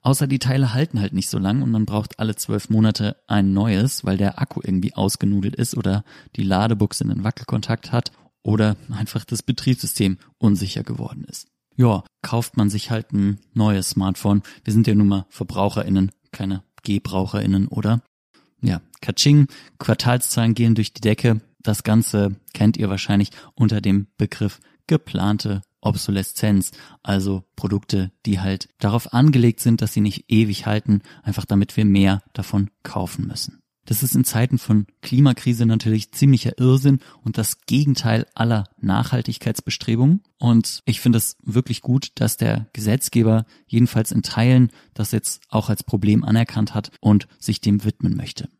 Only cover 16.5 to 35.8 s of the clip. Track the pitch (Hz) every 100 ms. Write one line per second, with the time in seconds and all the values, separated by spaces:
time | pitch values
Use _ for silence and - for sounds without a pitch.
16.5 | 95 _ _ - 98 - 98 98 107 104
17.5 | 98 98 - 107 120 _ _ _ _ _
18.5 | _ 120 92 _ - - - 143 147 139
19.5 | - - _ - 110 120 123 - - 113
20.5 | 110 117 110 107 - 107 110 120 110 _
21.5 | _ - 101 - 110 110 104 101 98 -
22.5 | - 107 - 104 98 - 101 101 - -
23.5 | - 110 107 101 98 101 _ 107 - 104
24.5 | - _ _ - 160 - - 101 104 107
25.5 | 98 - _ - 101 - 98 95 - 110
26.5 | 101 - - - _ - 98 95 95 -
27.5 | - 98 101 - 101 95 _ - 95 95
28.5 | 95 - _ 104 117 - 120 151 135 120
29.5 | 110 123 113 110 - 104 - - 110 107
30.5 | 98 - 107 - 101 - - - 101 -
31.5 | 101 101 - 104 98 98 98 _ - 98
32.5 | 101 101 _ - - 90 - - - -
33.5 | - _ _ - 113 131 127 127 110 123
34.5 | 127 - 107 101 _ - 127 143 120 -
35.5 | 117 117 110